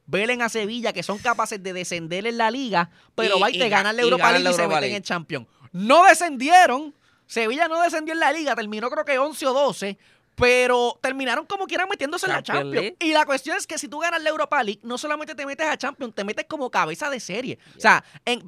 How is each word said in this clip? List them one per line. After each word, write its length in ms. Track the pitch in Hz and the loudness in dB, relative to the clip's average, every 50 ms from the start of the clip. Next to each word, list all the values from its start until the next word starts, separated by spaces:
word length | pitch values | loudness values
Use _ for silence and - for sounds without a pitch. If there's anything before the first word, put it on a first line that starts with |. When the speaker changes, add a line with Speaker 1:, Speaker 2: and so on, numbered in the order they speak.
| _ | _
Speaker 1:
"Velen 360 | - 139 185 214 226 247 240 240 | -6 -4 -4 -2 -2 -2 -2 -2
a 60 | 220 | -4
Sevilla, 440 | - 226 208 196 233 240 226 214 - | -4 -4 -6 -4 -6 -4 -4 -4 -4
que 80 | 175 165 | -4 -4
son 140 | - 202 208 | -6 -6 -4
capaces 440 | - 247 233 233 226 - 233 202 180 | -2 -2 0 0 -2 -4 -4 -10 -8
de 100 | 190 180 | -8 -8
descender 520 | 180 180 - 180 170 165 160 175 185 208 233 | -8 -8 -6 -8 -8 -8 -6 -6 -4 -4 -4
en 100 | 233 233 | -2 0
la 140 | 226 220 | 0 0
liga, 400 | 233 269 277 233 185 175 170 - _ _ _ _ - | 0 -2 -6 -2 0 0 0 0 _ _ _ _ -4
pero 220 | - 226 214 202 185 | -2 0 2 2 4
Speaker 2:
Y, 40 | |
Speaker 1:
va 80 | 190 233 | 2 2
y 60 | - | 2
Speaker 2:
y 40 | 269 | 2
Speaker 1:
te 60 | 254 | 0
Speaker 2:
ga-, 40 | 220 202 196 | 2 2 2
Speaker 1:
ganan 180 | 196 208 226 | 2 2 0
la 80 | 233 240 | 2 2
Speaker 2:
y 20 | |
Speaker 1:
Europa 180 | 233 254 - - | 2 2 4 4
Speaker 2:
ganan 80 | - - | 4 4
Speaker 1:
League 80 | 180 180 | 6 4
Speaker 2:
la 80 | - | 2
Speaker 1:
y 20 | - | 2
se 80 | - | 2
Speaker 2:
Europa 140 | 170 - 160 | 2 2 2
Speaker 1:
meten 140 | 151 - 127 | 0 0 0
Speaker 2:
League. 80 | - 101 | -4 -4
Speaker 1:
en 60 | - | -6
Champions". 440 | - 202 175 156 - 165 131 113 _ _ _ 135 - | -4 -6 -6 -6 -6 -8 -8 -8 _ _ _ _ -14
No 340 | - 175 202 226 277 330 370 | -8 -6 2 6 8 8 10
descendieron. 880 | 392 320 - 359 339 285 233 254 294 339 370 359 285 240 269 320 294 - _ _ _ _ _ _ | 10 8 6 4 -2 -2 -2 0 6 8 8 8 8 4 0 -4 -8 -14 _ _ _ _ _ _
Sevilla 420 | _ - 226 226 220 254 302 339 320 | _ -4 -2 -2 -2 0 0 0 0
no 140 | 320 330 | 0 0
descendió 320 | 349 339 311 320 311 320 320 | 0 0 0 -2 -4 -4 -4
en 60 | 330 | 0
la 120 | 320 277 | 0 0
liga, 240 | 285 330 311 277 233 | 0 0 -2 -2 -2
terminó 360 | 233 220 208 214 214 226 247 | -2 -4 -6 -6 -6 -6 -4
creo 120 | 285 311 302 | -4 -4 -2
que 140 | 294 277 254 | -2 0 0
once 300 | 277 311 277 - 320 269 | 0 -2 -4 -4 -2 0
o 60 | 247 | 2
doce, 440 | 269 285 262 180 - 196 202 196 _ _ _ _ _ _ _ _ | 2 2 2 0 -2 -6 -8 -8 _ _ _ _ _ _ _ _
pero 640 | - 247 247 247 247 247 247 247 247 240 240 - _ | 2 4 4 4 4 4 4 2 2 2 0 -2 _
terminaron 440 | - 262 262 269 269 254 233 294 320 | -4 -4 -4 -2 -2 -2 -2 -2 -4
como 200 | - 403 392 381 | -6 -6 -6 -6
quieran 220 | - 330 339 370 381 | -4 -2 -4 -2 -2
metiéndose 380 | 403 - 285 285 339 359 - 370 | -4 -6 -6 -6 -6 -4 -4 -2
en 60 | - | -4
la 100 | - - | -4 -4
Speaker 2:
Champions 220 | - - - 139 139 - | -4 -4 -4 -4 -2 -2
Speaker 1:
Champions. 80 | - 175 | -2 -2
Speaker 2:
League. 140 | 214 359 - | -4 -6 -4
Speaker 1:
Y 140 | 339 311 311 | -2 0 2
la 120 | 302 302 | 2 2
cuestión 320 | 277 277 269 - 311 339 403 | 2 0 -4 -4 -4 -6 -6
es 80 | - | -6
que 120 | - 330 302 | -6 -10 -10
si 80 | 294 247 | -10 -10
tú 120 | 285 302 | -10 -4
ganas 220 | 330 339 339 320 | -4 -2 -2 -2
la 80 | 311 311 | -2 -2
Europa 320 | 311 311 302 285 302 285 247 | -2 -2 -2 0 0 0 0
League, 160 | 202 - - - | -2 -4 -8 -8
no 140 | 233 247 254 | -10 -10 -8
solamente 360 | - 302 294 302 302 302 311 | -4 -6 -6 -6 -6 -10 -10
te 120 | - 277 | -10 -8
metes 200 | 277 277 277 311 311 | -8 -6 -4 -2 -2
a 80 | 277 - | -2 -4
Champions, 360 | - 254 - - 277 233 - | -4 -8 -8 -8 -12 -10 -8
te 100 | - 202 | -8 -6
metes 220 | 202 214 - 311 - | -6 -6 -6 -8 -8
como 220 | 311 294 269 240 | -6 -8 -8 -2
cabeza 400 | - 196 175 156 165 - 302 285 | 0 0 0 0 -2 -6 -6 -6
de 100 | 277 233 | -6 -6
serie. 360 | - - 175 226 262 214 120 - | -8 -8 -8 -8 -8 -8 -10 -12
Speaker 2:
Yeah. 200 | _ - - - | _ -20 -16 0
Speaker 1:
O 40 | |
sea, 240 | - 220 185 151 - _ - - - | 4 6 6 6 4 _ -20 -10 -4
en, 180 | 233 247 226 156 | -4 -4 -4 -4